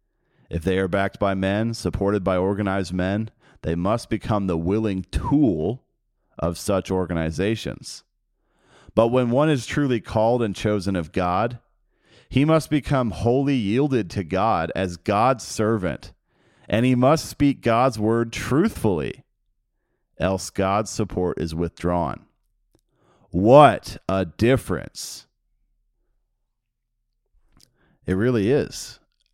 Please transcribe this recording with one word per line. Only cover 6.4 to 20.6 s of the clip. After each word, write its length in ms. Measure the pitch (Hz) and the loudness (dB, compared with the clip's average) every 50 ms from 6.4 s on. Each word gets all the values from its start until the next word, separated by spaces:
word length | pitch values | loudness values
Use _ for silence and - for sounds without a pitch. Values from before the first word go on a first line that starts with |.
| - 85 87 | -4 -4 -4
such 340 | - - - 98 95 90 - | -4 -2 -2 0 0 0 0
organizations. 1120 | 95 92 90 82 90 85 80 80 80 - 95 107 113 107 - 67 50 - - - - - - _ _ _ _ _ _ _ _ _ _ _ _ _ _ - _ - - | -2 -2 -2 -2 -2 -2 -2 -2 -2 -2 -2 -2 -2 -4 -6 -8 -10 -10 -12 -18 -18 -18 -20 _ _ _ _ _ _ _ _ _ _ _ _ _ _ -20 _ -4 2
But 140 | 110 113 117 | 2 4 4
when 220 | 123 127 123 120 | 4 2 2 2
one 200 | 120 135 151 160 | 2 2 2 2
is 160 | 151 127 113 | 2 0 -2
truly 340 | - - 151 147 131 123 110 | -4 -2 0 0 0 0 -2
called 420 | - - - 110 110 113 123 120 117 | -2 -2 0 0 2 2 2 2 0
and 120 | 107 95 | -2 -2
chosen 400 | - - 110 107 101 87 98 98 | -2 -2 0 0 0 0 -2 -2
of 160 | 90 80 78 | -2 -4 -4
God, 480 | - 95 90 87 90 95 113 123 123 - _ _ _ _ _ _ _ _ _ _ _ - _ - | -2 -2 -2 0 0 0 -2 -4 -6 -10 _ _ _ _ _ _ _ _ _ _ _ -20 _ -4
he 160 | - 127 143 | 0 0 2
must 260 | 156 160 160 - - | 4 2 2 2 0
become 400 | 151 143 - - 151 135 123 113 | -2 -2 0 0 0 0 0 0
wholly 460 | 80 - 107 117 123 139 139 143 139 | -2 -2 0 0 2 2 2 0 0
yielded 520 | 127 107 95 107 127 143 147 135 117 101 82 | 0 0 0 0 0 0 0 0 -2 -2 -2
to 120 | - 104 90 | -4 -8 -6
God 480 | 76 87 92 101 113 104 85 80 - - | -2 -2 0 0 0 0 0 -2 -2 -4
as 200 | - 95 92 87 | -4 -4 -4 -6
God's 480 | - - - 101 104 117 131 135 120 - | -6 -4 -2 0 2 2 2 0 0 -4
servant, 680 | - - - 107 110 113 107 92 85 65 - - - - _ _ _ _ _ _ _ _ _ _ - | -8 -4 -2 0 0 0 0 -2 -4 -6 -6 -10 -18 -20 _ _ _ _ _ _ _ _ _ _ -4
and 180 | - 110 123 | 0 0 2
he 80 | 127 127 | 2 4
must 320 | 123 127 135 160 160 - | 4 4 4 4 2 0
speak 340 | - - - 143 139 131 - | -4 -4 0 2 2 2 2
God's 380 | - 120 113 117 127 135 113 107 | 0 0 2 2 2 0 0 0
word 340 | 104 110 113 117 117 117 - | 0 0 2 2 0 -2 -6
truthfully, 920 | - - - 127 147 196 226 - - - 110 92 78 67 - - - - _ _ _ _ _ _ _ _ _ _ _ _ _ _ _ _ _ _ - | -8 -4 0 2 2 2 2 0 0 0 0 0 0 -2 -6 -8 -12 -16 _ _ _ _ _ _ _ _ _ _ _ _ _ _ _ _ _ _ -4
else 320 | - 92 95 92 - - | -2 -2 -2 -2 -4 -6
God's 400 | - - | -4 -2